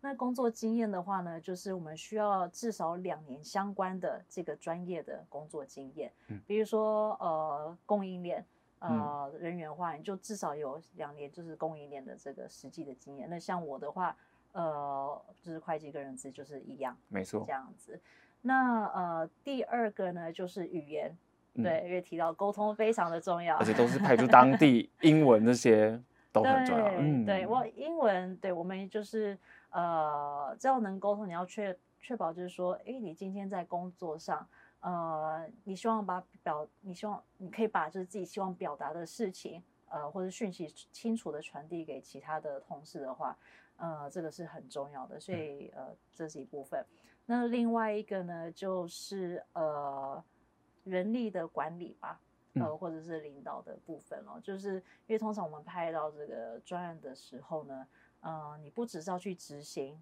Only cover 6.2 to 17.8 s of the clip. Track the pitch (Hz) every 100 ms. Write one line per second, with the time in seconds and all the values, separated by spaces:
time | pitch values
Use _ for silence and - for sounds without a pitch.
6.2 | - 104 - 208 208 220 214 214 214 -
7.2 | 175 160 156 147 151 175 - 208 190 180
8.2 | 175 170 - _ _ _ 180 156 147 143
9.2 | 139 156 165 175 156 160 175 151 160 190
10.2 | - 208 175 147 147 147 165 175 147 147
11.2 | 143 156 165 156 160 156 143 143 131 -
12.2 | 143 135 - - 170 165 143 131 - 139
13.2 | 147 170 165 180 160 131 143 185 175 -
14.2 | _ _ _ 190 165 147 143 139 139 147
15.2 | - - 170 160 165 156 156 147 139 127
16.2 | 139 127 143 143 - - 131 123 _ 101
17.2 | 95 107 107 139 135 -